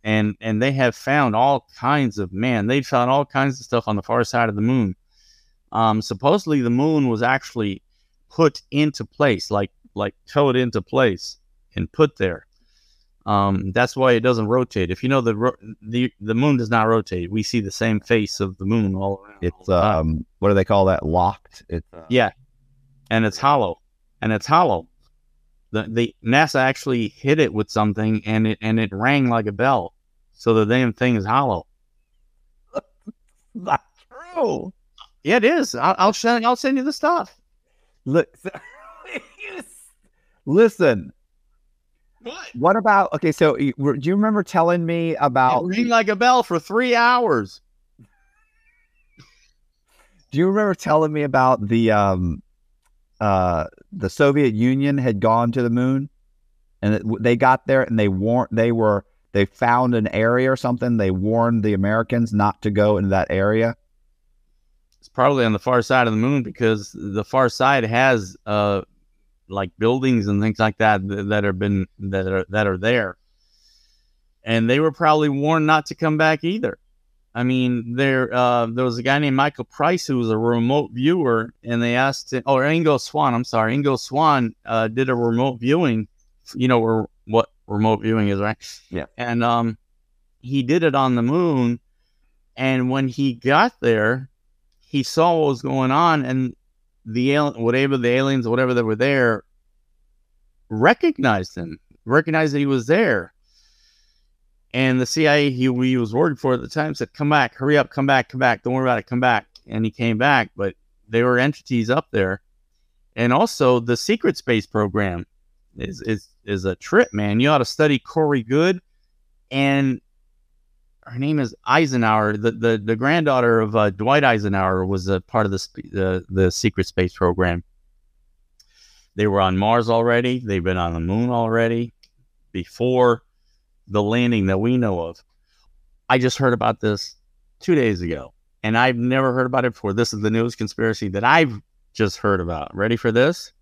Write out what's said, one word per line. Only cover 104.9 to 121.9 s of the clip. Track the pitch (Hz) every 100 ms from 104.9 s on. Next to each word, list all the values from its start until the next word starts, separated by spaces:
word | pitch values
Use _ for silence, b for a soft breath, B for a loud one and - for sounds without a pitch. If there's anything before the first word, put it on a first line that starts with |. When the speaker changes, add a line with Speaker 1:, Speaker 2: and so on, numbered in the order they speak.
| 127
Speaker 1:
the | 127
C | - 156
I | 147
A | 143
he, | 123
he | 127 123 127 127
was | 113
working | 117 170 139
for | 135
at | 123
the | 131
time | 156 156
said, | 143 120
"Come | - 147
back, | 151 123 -
hurry | 135 147
up, | 127
come | - 139
back, | 135 123
come | 127
back. | 131 110
Don't | -
worry | 131 131
about | 117
it, | -
come | 123
back." | 127 113 - _ -
And | 110
he | 110
came | - 117 107
back, | 131 135 104 -
but | 98 - _ _ _
there | 113 123
were | 123
entities | 135 143 - 120 110
up | 135 -
there. | 107 95 98 _ _ _ _ _ _ _ -
And | 120
also | 127 220 - 131 123
the | 117 120
secret | - 220 - -
space | - 117 -
program | 110 104 107 98 87 90 _ _ _ _ -
is, | - 151
is, | - 107 - _ 104
is | 101 95
a | 90
trip, | - 202 247
man. | 104 104 107
You | 135
ought | 151
to | 120
study | - 151 139
Corey | - 160 156 143
Goode | 113 139 170 180 _ _ _ _ _ _ _
and | 135 139 139 135 127 _ _ _ _ _ _ _ _ _ _ -
her | 120
name | 139 151
is | 123 - -
Eisenhower. | 139 156